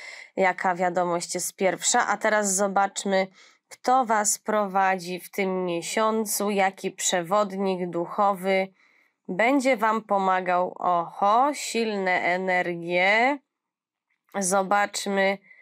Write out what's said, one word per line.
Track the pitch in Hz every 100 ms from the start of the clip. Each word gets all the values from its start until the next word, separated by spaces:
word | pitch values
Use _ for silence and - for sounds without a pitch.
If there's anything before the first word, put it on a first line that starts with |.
| - - - -
jaka | 185 180 190
wiadomość | 175 180 175 175 170 170
jest | 180 - -
pierwsza. | 190 165 - 240 -
A | 208
teraz | 220 214 208
zobaczmy, | 190 202 196 196 - 202 190 190 _ - _ -
kto | - - 254
was | 233 220 208 -
prowadzi | - 214 202 190 190 190 170 180
w | -
tym | - 190 185
miesiącu, | 180 170 165 - 220 220 214 - 202
jaki | 202 190 190 190
przewodnik | - - 185 165 208 202 190 196 185 180
duchowy | 170 175 - 202 196 190 190 190 _ _ _ _ _ -
będzie | 175 226 277 254 240
wam | 220 220
pomagał. | 214 202 190 185 180 180 180 -
Oho, | - 175 170 - 202 226 277
silne | 269 - 226 220 202 190 180
energie. | 156 180 190 180 175 170 170 175 185 214 247 285 _ _ _ _ _ _ _ _ _ 196
Zobaczmy, | 185 196 190 202 202 - - 196 196 196 _ -